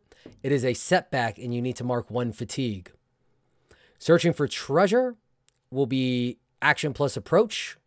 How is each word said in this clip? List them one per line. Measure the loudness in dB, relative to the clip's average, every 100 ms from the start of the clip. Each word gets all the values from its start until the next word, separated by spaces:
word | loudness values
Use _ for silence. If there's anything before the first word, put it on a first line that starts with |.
| _ _ -20 -10
it | -2
is | 0 0
a |
setback | -2 2 0 2 -2 -2 -4
and | -6
you | -4
need | -4 -4
to |
mark | -4 -4 -4
one | -4 -4
fatigue. | -6 -8 -4 -4 -6 -12 _ _ _ _ _ _ _ _ _ _ _
Searching | 2 4 4
for | 0 -2
treasure | -4 -2 2 4 4 0 -4 _ _ _ _ _
will | -2 0
be | 0 0 0 -2 -6 _ _
action | 2 2 0
plus | -2 -2 -2
approach. | 2 2 2 -2 -10 -12